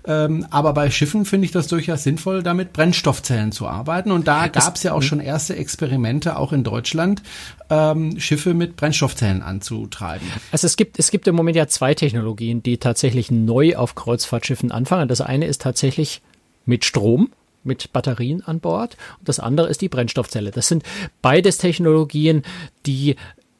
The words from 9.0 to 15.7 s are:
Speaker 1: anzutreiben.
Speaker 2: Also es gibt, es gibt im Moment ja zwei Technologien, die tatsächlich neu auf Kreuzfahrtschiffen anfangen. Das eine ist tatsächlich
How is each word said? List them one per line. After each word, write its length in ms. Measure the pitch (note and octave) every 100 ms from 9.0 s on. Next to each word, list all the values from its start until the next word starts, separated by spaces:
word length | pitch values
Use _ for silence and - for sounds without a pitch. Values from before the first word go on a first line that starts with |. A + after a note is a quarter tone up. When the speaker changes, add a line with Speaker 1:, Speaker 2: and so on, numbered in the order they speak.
| C#3 - G#2+ F#2
Speaker 1:
anzutreiben. 840 | D#2+ F#2+ - A2 G#2+ - F#2 D#2 F#2 G#2+ -
Speaker 2:
Also 140 | - E3+
es 100 | -
gibt, 220 | - -
es 100 | -
gibt 160 | G3+ G3
im 80 |
Moment 220 | E3+ E3 E3
ja 100 | D3
zwei 280 | - C3
Technologien, 680 | D3+ C#3+ A#2 A2 G#2+ A#2 A#2
die 160 | B2 A#2+
tatsächlich 520 | B2+ A2+ C3 B2 A2
neu 440 | A#2+ A2 A#2+ D#3+
auf 220 | E3+ A#2+ -
Kreuzfahrtschiffen 760 | A#2 A#2+ - A#2+ - B2+ A#2+
anfangen. 380 | A2+ C3 F3+ C3
Das 120 | A#2+
eine 260 | - C3+ D#3+
ist 140 | C#3+
tatsächlich 600 | C3